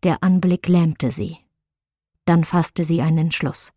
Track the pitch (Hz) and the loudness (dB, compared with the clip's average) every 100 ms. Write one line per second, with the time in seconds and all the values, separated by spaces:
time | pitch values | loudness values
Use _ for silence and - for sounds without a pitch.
0 | 185 156 185 185 180 175 - 175 165 151 | 0 0 2 2 2 0 2 2 2 0
1 | 131 - 101 - _ _ _ _ _ _ | -4 -4 -8 -10 _ _ _ _ _ _
2 | _ _ - 170 160 175 160 - 160 170 | _ _ 0 2 2 0 -2 -4 -2 0
3 | 160 160 160 - 147 - - | 0 0 0 -2 -6 -6 -10